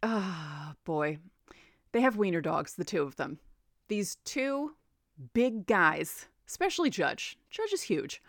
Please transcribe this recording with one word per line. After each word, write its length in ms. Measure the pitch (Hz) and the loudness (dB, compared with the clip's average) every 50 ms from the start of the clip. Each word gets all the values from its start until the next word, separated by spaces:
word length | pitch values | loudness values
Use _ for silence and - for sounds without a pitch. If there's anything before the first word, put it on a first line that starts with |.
Ah, 720 | - 220 226 214 196 190 180 165 156 147 147 147 147 151 151 _ _ | 0 2 2 2 0 -2 -4 -6 -8 -8 -10 -10 -10 -12 -14 _ _
boy. 340 | - 165 151 151 151 156 151 165 185 _ _ _ - - - - - _ _ _ _ | -2 0 0 2 0 0 -4 -8 -18 _ _ _ -20 -20 -20 -20 -20 _ _ _ _
They 80 | - 233 | 2 4
have 160 | 247 262 220 | 4 4 4
wiener 240 | 208 208 196 175 165 | 4 2 2 2 0
dogs, 340 | 147 160 160 151 151 - - | 0 0 0 0 -2 -4 -6
the 100 | - 175 | -6 -6
two 180 | - - 175 | -2 0 0
of 140 | 143 139 131 | 0 0 -2
them. 220 | _ 139 139 151 151 _ - - _ _ _ _ _ _ _ | _ -6 -6 -6 -12 _ -20 -20 _ _ _ _ _ _ _
These 280 | 214 208 202 185 - _ _ | -2 -2 -2 -4 -6 _ _
two 520 | - - 294 262 269 277 277 285 302 311 _ _ _ _ _ _ _ _ - 135 120 _ | -8 -4 -2 0 0 0 -2 -4 -6 -8 _ _ _ _ _ _ _ _ -20 -20 -2 _
big 320 | 233 240 214 220 226 185 | 4 4 4 2 -2 0
guys, 600 | - 226 196 175 156 156 151 156 - - - - - _ _ _ _ | 2 4 6 6 6 4 2 -4 -6 -8 -12 -14 -20 _ _ _ _
especially 420 | - - 359 392 - - 349 285 | -6 -2 -2 -2 0 2 0 0
Judge. 460 | - - 165 139 - - - - - _ _ _ | 2 2 0 0 0 -2 -8 -10 -10 _ _ _
Judge 220 | - - 440 427 | -8 -6 -4 -2
is 100 | 403 370 | -2 -4
huge. 400 | - - 202 151 - 143 - - _ | -2 -2 -2 -2 -2 -4 -8 -14 _